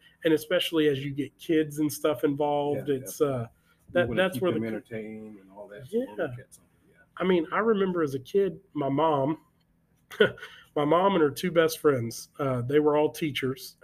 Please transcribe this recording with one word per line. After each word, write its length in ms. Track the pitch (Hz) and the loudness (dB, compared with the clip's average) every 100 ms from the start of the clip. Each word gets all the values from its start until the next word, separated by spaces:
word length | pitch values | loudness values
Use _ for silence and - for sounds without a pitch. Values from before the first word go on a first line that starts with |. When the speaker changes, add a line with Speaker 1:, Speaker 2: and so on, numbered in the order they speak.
| _ _ | _ _
Speaker 1:
and 80 | 165 | 2
especially 540 | 156 - 180 - 165 151 | 2 2 -2 0 2 2
as 160 | 135 | 0
you 60 | 143 | -4
get 260 | 139 131 _ | -6 -8 _
kids 400 | - 156 151 147 | 0 0 0 0
and 120 | 151 | -2
stuff 300 | - 156 151 | 0 -2 0
involved, 680 | 151 139 147 147 147 143 147 | -2 0 0 0 0 -2 -2
Speaker 2:
Yeah, 60 | 131 | -4
Speaker 1:
it's, 220 | 127 - | -6 -2
Speaker 2:
definitely. 160 | 147 | -2
Speaker 1:
uh, 60 | 127 | -2
Speaker 2:
You 60 | 117 _ _ _ _ | -8 _ _ _ _
Speaker 1:
that, 140 | - 120 | -2 -2
Speaker 2:
wanna 140 | 120 | 0
Speaker 1:
that's 120 | 185 | -2
Speaker 2:
keep 80 | 131 | 0
Speaker 1:
where 100 | 180 | -2
Speaker 2:
them 100 | 117 | -2
Speaker 1:
the 60 | 113 | -4
Speaker 2:
entertained 720 | 110 - 113 107 110 107 104 | -6 -10 -12 -10 -14 -16 -20
and 100 | 95 | -20
all 160 | 98 101 | -20 -18
that, 180 | 104 127 | -18 -6
so 100 | 220 | -4
Speaker 1:
Yeah. 60 | 262 208 | -4 -6
Speaker 2:
they'll 120 | 156 | -8
catch 80 | 123 - | -8 -16
something, 180 | - _ _ _ | -20 _ _ _
yeah. 80 | _ _ - | _ _ -4
Speaker 1:
I 80 | |
mean, 220 | 180 180 156 | 2 2 2
I 60 | 185 | -2
remember 440 | 226 202 190 175 | 0 2 0 0
as 120 | 151 | -2
a 40 | 135 | -4
kid, 380 | - 196 196 160 _ | -2 0 0 -4 _
my 140 | 147 139 | -4 -2
mom, 500 | 139 160 143 135 160 _ _ _ _ _ _ _ - | 2 2 2 0 -2 _ _ _ _ _ _ _ 2
<laughs> 580 | 214 - - - - - | 2 2 -18 -20 -10 -2
My 80 | 147 | 2
mom 260 | 165 196 | 4 4
and 80 | 190 | 4
her 80 | 147 | 2
two 200 | 131 185 | 2 0
best 280 | 165 160 - | 2 2 4
friends, 480 | 151 131 117 - - - | 2 2 -2 -8 -16 -4
uh, 240 | 139 127 | -2 -2
they 160 | 123 147 | 2 4
were 160 | 151 147 | 4 4
all 140 | 151 | 2
teachers, 680 | - 156 127 131 131 - - | 0 -4 -2 -4 -6 -10 -18